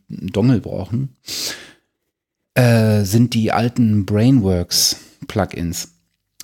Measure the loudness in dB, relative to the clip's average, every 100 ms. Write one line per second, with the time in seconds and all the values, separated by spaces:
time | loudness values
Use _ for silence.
0 | -14 -12 -4 2 4 4 0 -6 -4 -4
1 | -4 -8 -12 -10 -8 -10 -14 -20 _ _
2 | _ _ _ _ _ -2 2 2 2 2
3 | 2 2 2 0 0 0 -2 0 0 0
4 | 0 2 4 4 4 0 0 -2 -2 -2
5 | -10 _ -8 -4 -4 -4 -6 -6 -10 _
6 | _ _ _ -20